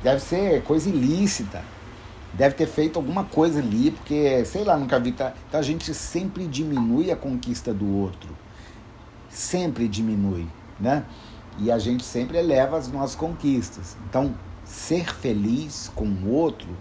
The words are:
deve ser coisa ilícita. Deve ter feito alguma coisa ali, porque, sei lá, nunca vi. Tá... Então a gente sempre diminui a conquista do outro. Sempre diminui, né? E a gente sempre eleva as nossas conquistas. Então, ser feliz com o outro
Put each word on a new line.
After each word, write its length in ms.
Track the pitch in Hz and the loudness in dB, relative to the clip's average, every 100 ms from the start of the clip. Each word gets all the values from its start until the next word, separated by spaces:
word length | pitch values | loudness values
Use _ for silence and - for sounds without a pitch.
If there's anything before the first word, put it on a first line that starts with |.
deve 160 | 127 135 | 4 2
ser 420 | - 175 196 147 | 2 0 4 2
coisa 260 | - 156 160 | 4 2 4
ilícita. 720 | 170 127 165 202 - 101 87 - - - - - - - | 2 4 4 4 2 -6 -8 -12 -14 -18 -16 -18 -18 -12
Deve 220 | 92 135 139 | 4 4 4
ter 120 | 156 | 0
feito 300 | - 156 165 | 2 2 2
alguma 280 | 135 180 196 | -2 -2 -2
coisa 340 | - 165 151 | 4 4 4
ali, 320 | 127 107 143 | 2 4 2
porque, 520 | 156 - 147 147 131 113 | 0 -2 2 4 4 2
sei 180 | 185 | 0
lá, 140 | 208 160 | 2 2
nunca 220 | 135 131 | 4 2
vi. 120 | 123 | 2
Tá... 220 | 123 131 - - | -2 -4 -4 -4
Então 120 | 151 | -2
a 40 | |
gente 300 | 139 165 - | 0 -2 -4
sempre 520 | 156 - 170 190 196 180 | -8 -4 -4 -4 -4 -6
diminui 640 | 131 156 139 117 120 180 | -4 -2 0 2 2 2
a 40 | 160 | 0
conquista 580 | 139 127 123 117 - | -2 -4 -4 -6 -4
do 160 | 101 101 98 | -2 0 0
outro. 320 | 95 90 - - - - - - - - - - - | 0 -4 -14 -16 -18 -20 -20 -20 -20 -20 -20 -20 -18
Sempre 580 | - - 185 175 123 117 | -10 -2 0 0 0 -2
diminui, 580 | 98 113 107 98 90 85 80 - - | 0 0 2 2 0 -6 -10 -18 -4
né? 260 | 104 147 - - - - - - | 0 0 -2 -14 -18 -18 -16 -4
E 140 | 107 | 2
a 60 | 117 | 2
gente 260 | 107 123 | 2 0
sempre 340 | - 120 123 170 | 0 -4 0 0
eleva 400 | 170 135 135 160 | 4 6 4 2
as 120 | 127 | -2
nossas 260 | 135 135 - | -4 -4 -2
conquistas. 800 | 160 170 147 131 101 - 92 - - | -6 -2 2 2 0 -8 -14 -12 -4
Então, 240 | 131 139 - - - - | 0 0 -2 -10 -16 -14
ser 480 | - - 165 170 | -12 -2 0 0
feliz 800 | - 104 101 104 123 156 147 - - | -4 -2 0 2 0 -2 -8 -10 -4
com 100 | 107 | -2
o 240 | 95 95 | -2 0
outro 360 | 131 160 - - 90 | 2 2 -2 -12 -12